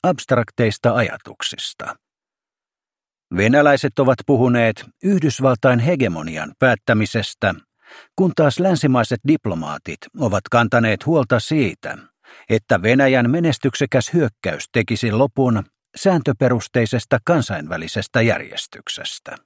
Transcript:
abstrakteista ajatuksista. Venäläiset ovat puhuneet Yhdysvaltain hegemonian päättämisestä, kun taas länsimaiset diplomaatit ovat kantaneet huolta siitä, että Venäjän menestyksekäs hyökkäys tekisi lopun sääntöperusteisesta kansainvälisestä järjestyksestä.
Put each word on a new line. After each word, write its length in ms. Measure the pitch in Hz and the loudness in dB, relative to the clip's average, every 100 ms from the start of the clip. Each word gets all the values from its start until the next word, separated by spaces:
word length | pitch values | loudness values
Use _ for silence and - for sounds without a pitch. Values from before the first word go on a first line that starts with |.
abstrakteista 920 | 180 175 - 120 110 - 113 - 117 | -2 -2 0 0 0 0 -2 0 0
ajatuksista. 1040 | 113 104 - - - - - - - - - _ _ _ _ _ _ _ _ _ _ _ _ - 90 | 0 -2 -4 -14 -10 -10 -8 -12 -12 -14 -14 _ _ _ _ _ _ _ _ _ _ _ _ -8 0
Venäläiset 600 | 107 143 147 139 135 - | 4 4 4 4 0 0
ovat 200 | 131 - - | 2 2 2
puhuneet 580 | 131 123 120 113 104 - _ | 2 4 2 2 -2 -10 _
Yhdysvaltain 760 | 190 190 147 - 131 123 135 120 | 0 0 0 0 0 2 2 2
hegemonian 760 | 135 160 113 82 80 78 76 - | 2 0 -2 -4 -8 -10 -10 0
päättämisestä, 960 | 131 113 - 110 104 117 - - 101 82 _ _ _ - - - | 0 2 0 0 0 -4 -6 -2 -2 -2 _ _ _ -20 -10 0
kun 160 | 185 - | 0 2
taas 220 | 147 - | 2 2
länsimaiset 640 | 185 165 143 127 113 123 139 | 0 2 2 2 0 -2 0
diplomaatit 680 | 160 107 82 76 76 - 76 - - | 0 0 -6 -6 -10 -10 -14 -14 -4
ovat 260 | 120 95 - | -2 -2 0
kantaneet 560 | 120 113 120 113 101 143 | 2 4 2 2 0 0
huolta 340 | 165 120 120 | 0 2 -2
siitä, 580 | - 156 107 - - - - _ _ - - | 0 -2 -2 -4 -14 -16 -18 _ _ -14 -2
että 340 | 110 - 98 | -2 2 0
Venäjän 480 | 104 131 135 131 120 | 2 4 4 4 2
menestyksekäs 840 | 160 165 123 135 - - 131 - | 2 0 0 -2 -2 -2 0 0
hyökkäys 560 | 175 123 - 90 76 - | 0 -2 -4 -8 -8 -6
tekisi 400 | 120 107 117 117 | -4 -2 -2 -2
lopun 520 | 107 135 - 127 107 - _ _ - | 0 0 0 0 0 -4 _ _ -4
sääntöperusteisesta 1200 | 190 175 135 113 127 120 - 123 113 120 - 123 | 0 0 0 0 0 0 -2 -2 0 -2 -2 -2
kansainvälisestä 1000 | - 170 - 90 76 - 160 - - 123 | 0 0 0 -6 -8 -10 -8 -8 -4 0
järjestyksestä. 1120 | 113 - - - - - - - - - - - | 0 0 -6 -14 -14 -16 -14 -12 -12 -14 -16 -20